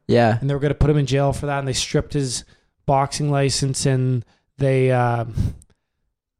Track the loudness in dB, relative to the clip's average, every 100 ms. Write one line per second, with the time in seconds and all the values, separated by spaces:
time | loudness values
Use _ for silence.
0 | 0 4 4 2 -2 -2 -2 2 2 2
1 | 2 0 0 -2 -4 -4 -4 -4 -2 -2
2 | -2 -4 -4 -6 -12 _ _ _ 0 0
3 | 0 -2 -2 0 0 0 -2 -2 0 0
4 | 0 -2 -4 _ _ -2 0 2 2 2
5 | 2 0 -4 -4 -4 -6 -18 _ _ _
6 | _ _ _ _